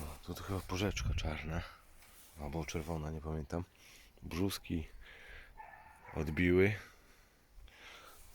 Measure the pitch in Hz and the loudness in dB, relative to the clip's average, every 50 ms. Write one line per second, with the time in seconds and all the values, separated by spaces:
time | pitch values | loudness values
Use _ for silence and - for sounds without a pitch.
0 | 76 73 73 - - - 87 92 90 98 98 92 - - 92 95 104 98 - - | -4 -6 -8 -8 -8 -8 -8 -6 -2 -2 0 0 0 0 0 2 2 2 2 2
1 | - - - - - 80 76 - 73 78 80 85 - - - - - - - - | 2 2 2 2 2 0 0 -2 -2 -2 -2 -2 -2 -4 -8 -14 -18 -20 -20 -20
2 | - - - - - - - 76 73 71 71 82 78 - - 85 76 82 85 80 | -20 -20 -18 -18 -18 -16 -10 -8 -4 -2 -2 -2 -2 0 -2 -2 0 0 0 0
3 | 76 78 80 78 73 78 78 78 73 - 85 87 90 - - - - - - - | 0 -2 -2 -2 -2 -2 -2 -2 0 0 0 -2 -2 -2 -8 -18 -20 -20 -20 -20
4 | - - - - - 78 78 82 98 98 - - - - 87 82 76 - - - | -20 -20 -18 -14 -8 -4 0 2 2 2 2 -2 -2 0 0 0 0 -2 -8 -14
5 | - - - - - - - - - - - - - - - - - - - - | -14 -16 -16 -16 -16 -14 -14 -14 -14 -14 -16 -16 -16 -14 -16 -16 -18 -18 -20 -18
6 | - - - 82 78 78 76 80 90 87 90 92 95 104 107 - - - - - | -14 -6 -2 0 0 2 4 6 8 10 10 10 10 8 6 2 -4 -12 -18 -20
7 | - - - - - - - - - - - - - - - - - - - - | -20 -20 -20 -20 -20 -20 -20 -20 -20 -20 -20 -18 -18 -18 -18 -18 -18 -16 -16 -16
8 | - - - - - - | -18 -18 -18 -18 -18 -16